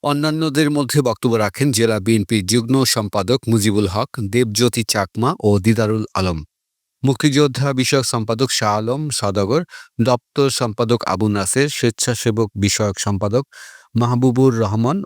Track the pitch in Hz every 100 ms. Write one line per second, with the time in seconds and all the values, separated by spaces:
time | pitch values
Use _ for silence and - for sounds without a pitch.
0 | 143 143 151 156 160 143 147 147 131 151
1 | 123 110 127 113 104 - 143 113 113 107
2 | 98 113 98 110 92 120 113 135 127 117
3 | 104 104 95 131 - 113 107 101 101 98
4 | 131 - 101 120 120 104 123 120 107 107
5 | 95 - 123 175 107 101 101 110 107 110
6 | 107 - 92 80 76 _ _ _ _ _
7 | 135 123 151 139 147 123 143 131 127 139
8 | 120 120 110 113 101 - 107 107 110 139
9 | 151 - 104 98 98 147 180 - - -
10 | 120 123 _ - 139 - 120 104 113 117
11 | - 92 107 101 95 131 147 - 120 -
12 | - 117 117 107 107 104 98 - 107 95
13 | - 98 104 117 139 - - - _ 113
14 | 120 123 131 120 135 113 104 110 120 190